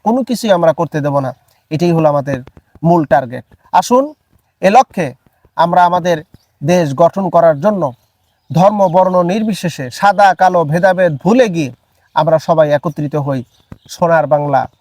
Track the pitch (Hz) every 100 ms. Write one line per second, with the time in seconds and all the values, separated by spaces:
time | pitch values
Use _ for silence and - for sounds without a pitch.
0 | 208 254 240 233 220 175 165 147 160 156
1 | 143 139 131 - _ _ _ 151 175 165
2 | 156 143 135 131 131 - _ _ 165 170
3 | 147 147 123 123 - _ _ 170 - 247
4 | 294 302 _ _ _ _ 185 233 - 196
5 | 143 - _ _ _ - 170 180 175 175
6 | 175 160 - - _ _ 143 180 151 135
7 | 170 196 185 170 165 143 202 202 143 -
8 | _ _ _ _ _ 160 196 208 185 180
9 | 185 180 175 214 220 190 170 - 127 -
10 | 202 196 196 170 185 180 147 170 190 180
11 | 175 143 180 247 226 165 131 - _ _
12 | _ 156 160 156 - 160 151 147 165 147
13 | 143 151 139 135 120 _ _ - - -
14 | 170 165 139 147 147 131 123 _